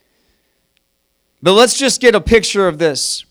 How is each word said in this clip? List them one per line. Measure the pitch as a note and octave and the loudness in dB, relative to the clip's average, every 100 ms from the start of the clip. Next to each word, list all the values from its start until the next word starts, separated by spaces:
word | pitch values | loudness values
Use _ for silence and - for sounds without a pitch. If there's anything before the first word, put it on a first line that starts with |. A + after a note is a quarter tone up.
| _ _ _ _ _ _ _ _ _ _ _ _ _ _ | _ _ _ _ _ _ _ _ _ _ _ _ _ _
But | D3+ | 0
let's | G3 B3 - | 4 2 2
just | C4+ - | -2 0
get | B3 G#3 | 2 2
a | |
picture | D#3 A3+ - G3+ F#3+ | 2 0 0 -2 -2
of | D3+ | 0
this. | E3 C3 - - - | -4 -2 -8 -10 -14